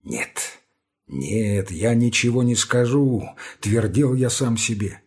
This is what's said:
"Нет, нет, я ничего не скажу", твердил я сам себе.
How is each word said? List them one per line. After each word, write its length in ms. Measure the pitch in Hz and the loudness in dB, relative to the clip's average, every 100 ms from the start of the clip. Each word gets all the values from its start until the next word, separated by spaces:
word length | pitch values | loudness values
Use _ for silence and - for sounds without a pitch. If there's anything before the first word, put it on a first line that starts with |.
"Нет, 560 | - - - - - - _ _ _ _ _ | -8 -8 -6 -8 -10 -12 _ _ _ _ _
нет, 640 | 67 69 104 107 101 90 | -8 -2 0 0 0 -2
я 240 | 85 110 117 | -2 2 4
ничего 480 | 120 - 120 120 | 2 2 0 2
не 120 | 120 117 | 2 0
скажу", 720 | - 123 120 135 139 117 90 - - - | 0 2 2 2 2 0 -4 -12 -18 -8
твердил 540 | 104 113 110 92 143 | 0 2 2 2 2
я 160 | 131 127 | 2 0
сам 260 | - 127 113 | 0 0 0
себе. 460 | - 107 101 - | -2 -2 -4 -8